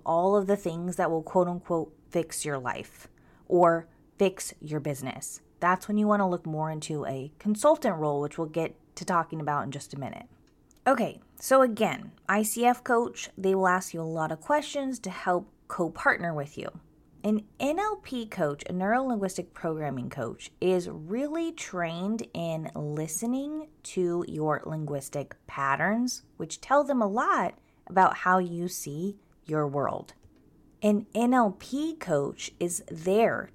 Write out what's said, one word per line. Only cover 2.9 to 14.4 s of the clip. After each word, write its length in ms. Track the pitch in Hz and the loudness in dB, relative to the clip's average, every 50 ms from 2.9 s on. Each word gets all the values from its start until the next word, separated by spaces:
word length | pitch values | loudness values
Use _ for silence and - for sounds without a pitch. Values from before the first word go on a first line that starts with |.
| - - - - - _ _ _ _ _ - _ | -16 -20 -20 -20 -20 _ _ _ _ _ -4 _
or 400 | 180 175 175 170 165 165 165 - _ _ _ _ _ - | 6 8 8 8 8 6 0 -6 _ _ _ _ _ 2
fix 360 | 196 185 185 - - - - - | 2 2 2 -2 -10 -12 -12 -12
your 180 | - 151 151 151 | -10 -6 -6 -4
business. 640 | 139 151 143 131 143 135 - - - - - - - _ _ _ | -2 -4 -6 -4 -6 -10 -10 -10 -12 -12 -14 -16 -18 _ _ _
That's 280 | - 175 185 185 - - | 2 2 2 2 0 -2
when 100 | 208 208 | 0 2
you 100 | 214 208 | 4 4
wanna 220 | 208 208 196 185 | 4 4 4 2
look 160 | 180 175 - | 0 -2 -4
more 240 | 160 156 156 156 160 | -6 -4 -4 -4 -4
into 340 | 156 156 151 - 160 147 139 | -4 -6 -6 -6 -4 -4 -4
a 280 | - 135 135 131 147 - _ | -4 -4 -6 -8 -10 -14 _
consultant 580 | - 202 214 208 - 294 320 311 - 233 185 156 | -2 -2 0 4 6 6 4 6 2 -2 0 0
role, 240 | 156 151 143 143 | 0 0 0 0
which 160 | 147 147 - - | -2 -2 -2 -4
we'll 100 | 165 151 | -6 -4
get 280 | 156 170 165 - - - _ _ _ - | -2 -2 -4 -4 -6 -12 _ _ _ -12
to 80 | 175 | -4
talking 340 | - 185 170 160 - - 160 | 0 2 2 2 0 -4 -6
about 240 | 151 147 147 143 107 | -2 -2 -2 -2 -2
in 80 | 131 | -4
just 220 | 139 143 - - - | -6 -10 -10 -10 -10
a 60 | 143 | -10
minute. 280 | 135 110 - - - - _ _ _ _ _ _ _ _ _ _ _ | -8 -10 -10 -12 -16 -20 _ _ _ _ _ _ _ _ _ _ _
Okay, 340 | 254 269 240 220 151 - - - _ _ - | 2 2 2 2 -2 -2 -8 -18 _ _ -12
so 240 | - - 262 269 262 | 0 4 6 8 8
again, 480 | 247 214 208 220 180 139 - - - - _ _ - | 6 4 2 0 0 0 -4 -8 -14 -18 _ _ 0
I 140 | 190 208 214 | 0 2 2
C 200 | 214 - 233 233 | 0 0 2 4
F 200 | 240 247 247 - | 4 4 2 2
coach, 480 | - 240 233 240 - - - - - - | 2 2 2 2 0 -4 -10 -12 -12 -12
they 200 | - 190 190 190 | -2 0 2 4
will 120 | 190 185 180 | 4 4 4
ask 260 | 180 185 180 - - | 4 2 0 -4 -8
you 80 | 165 | -6
a 20 | 160 | -6
lot 280 | 160 160 165 156 156 | -4 -2 -2 -2 -2
of 80 | 160 | -4
questions 600 | 160 | -6